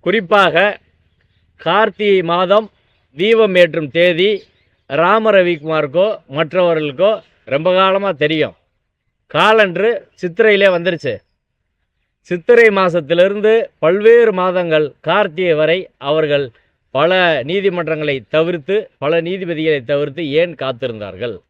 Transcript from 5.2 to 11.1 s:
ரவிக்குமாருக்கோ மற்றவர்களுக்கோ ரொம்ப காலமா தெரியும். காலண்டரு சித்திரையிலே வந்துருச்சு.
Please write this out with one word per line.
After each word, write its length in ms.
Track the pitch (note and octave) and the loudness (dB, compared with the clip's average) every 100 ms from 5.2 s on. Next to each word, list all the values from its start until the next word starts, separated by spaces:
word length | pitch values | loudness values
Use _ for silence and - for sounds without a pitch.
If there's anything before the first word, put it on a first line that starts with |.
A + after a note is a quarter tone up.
| A3 | 2
ரவிக்குமாருக்கோ 880 | G3 F3 E3+ D3+ D#3 D3 D3+ G3+ G#3+ _ | 2 2 -2 -4 -4 -2 0 -2 -2 _
மற்றவர்களுக்கோ 920 | C3+ D#3+ F3 F3+ D#3+ D3+ C3 G3 G3+ _ _ | -6 -2 0 0 0 -4 0 0 0 _ _
ரொம்ப 300 | - C#3 E3 | -6 -2 0
காலமா 380 | F#3 F#3+ F#3+ G3+ | 2 2 0 -2
தெரியும். 440 | D3+ D3 D#3 C3 - _ _ _ _ _ _ _ | -2 -2 -2 -4 -6 _ _ _ _ _ _ _
காலண்டரு 640 | D3+ G3 A3 G3+ E3+ G#3+ A3+ _ _ | 0 2 4 2 0 -2 -4 _ _
சித்திரையிலே 460 | F3+ E3+ A3 G3+ G3 | -10 0 2 4 2
வந்துருச்சு. 500 | F3+ E3+ E3+ C#3 | 2 -2 -4 -6